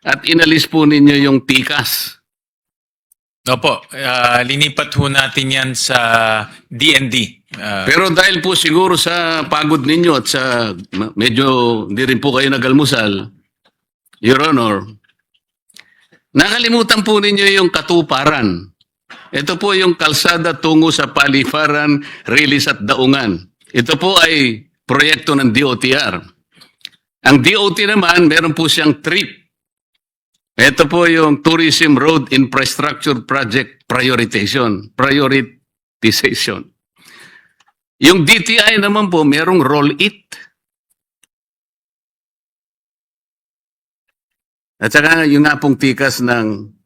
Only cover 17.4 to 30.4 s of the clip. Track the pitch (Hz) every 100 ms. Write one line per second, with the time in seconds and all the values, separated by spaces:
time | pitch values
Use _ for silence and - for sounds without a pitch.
17.4 | 196 196 180 160 - 170 151 135 143 147
18.4 | 104 87 95 _ _ _ _ - - 135
19.4 | 147 175 202 190 185 165 156 143 175 170
20.4 | 165 151 160 156 160 147 143 143 139 135
21.4 | 131 151 151 147 147 143 143 - - 131
22.4 | 143 143 151 117 104 - 131 139 117 85
23.4 | 92 _ _ 123 123 151 185 185 165 156
24.4 | 127 110 - _ - 131 151 147 - 139
25.4 | 127 113 143 117 127 139 117 87 90 _
26.4 | _ _ _ _ - _ _ _ 127 139
27.4 | 151 208 202 175 202 214 170 180 165 160
28.4 | 160 151 160 - 151 147 156 180 175 -
29.4 | _ _ _ _ _ _ _ _ _ _